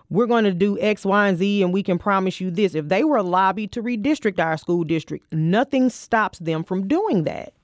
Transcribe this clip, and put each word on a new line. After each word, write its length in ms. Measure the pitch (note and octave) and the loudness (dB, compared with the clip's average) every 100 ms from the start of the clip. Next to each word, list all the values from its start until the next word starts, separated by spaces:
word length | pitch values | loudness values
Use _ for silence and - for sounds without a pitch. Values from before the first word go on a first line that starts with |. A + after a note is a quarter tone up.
| - | -4
we're 160 | D#3+ A#3 | 0 2
gonna 280 | A#3 G#3 | 2 2
do 260 | F3 G3+ G3+ | 2 0 2
X, 260 | G#3 G#3+ G3 | 0 0 0
Y, 220 | G3+ G3+ | 2 2
and 100 | E3+ | 2
Z, 240 | G3 G#3 | 2 2
and 100 | F3+ | 2
we 100 | F#3+ | 0
can 140 | F#3+ F3 | 0 -2
promise 420 | G#3 G3 F#3+ - | 0 0 0 -4
you 80 | F#3 | -6
this." 240 | F3 G3 D#3 | 0 0 0
If 120 | D3+ | -2
they 140 | F#3+ | 0
were 180 | D4+ C4 | 2 2
lobbied 500 | F#3 F3+ F#3+ F#3+ G#3+ | 2 2 2 0 -6
to 100 | A#3+ | -6
redistrict 560 | A3+ A#3+ C4 D4+ G#3+ F#3 | -4 -2 0 0 0 0
our 140 | D#3+ D#3+ | -2 -2
school 260 | - F3 | 0 0
district, 480 | D#3 E3 - - - | 0 -2 -4 -12 -6
nothing 560 | D#3+ D#3+ G3+ C#4 C4 B3+ | -2 2 2 2 2 0
stops 500 | - - A3 G3+ - | -2 -2 -2 -2 -4
them 240 | E3 D#3+ | -6 -4
from 240 | E3 F#3 G3 | -4 -4 -2
doing 360 | D#4+ G#4+ G#3+ D3 | 0 0 0 -2
that 280 | E2 - - | -6 -12 -16